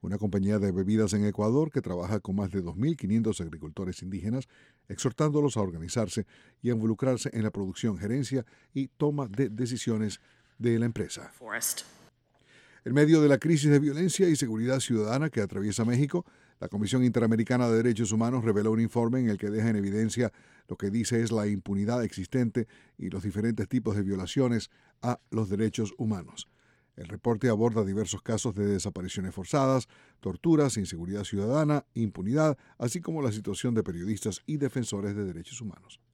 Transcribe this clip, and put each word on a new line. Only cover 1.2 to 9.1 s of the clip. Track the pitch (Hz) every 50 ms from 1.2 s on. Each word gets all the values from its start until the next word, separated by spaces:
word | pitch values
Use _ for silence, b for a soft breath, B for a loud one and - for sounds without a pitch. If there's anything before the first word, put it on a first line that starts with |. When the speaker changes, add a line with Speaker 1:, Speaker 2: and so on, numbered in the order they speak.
| 104
Speaker 1:
Ecuador | 104 98 - 104 107 120 139 160 160
que | - 139
trabaja | 104 - 90 87 87 90 110 104
con | - - 95
más | 101 101 92
de | 85 98
dos | 87 85 78
mil | 87 117 151 170
quinientos | 139 - 95 104 113 113 110 101 -
agricultores | 92 82 78 80 - 78 78 - 98 90 90 - -
indígenas, | 92 95 95 80 110 117 131 131 b b b b b b b b
exhortándolos | b 95 - - 131 113 - 156 151 143 151 147 143 -
a | 113 101
organizarse | 92 85 82 82 87 - 120 110 92 - - 101 b b b b b b b
y | - 117
a | 120
involucrarse | 113 110 110 110 101 - 131 127 113 - 139 -
en | 117 107
la | 107
producción, | - 104 98 92 92 - - 117 101
gerencia | 85 87 104 117 139 135 107 131 131 113 b b b b b b
y | 135 135 127
toma | _ _ 151 147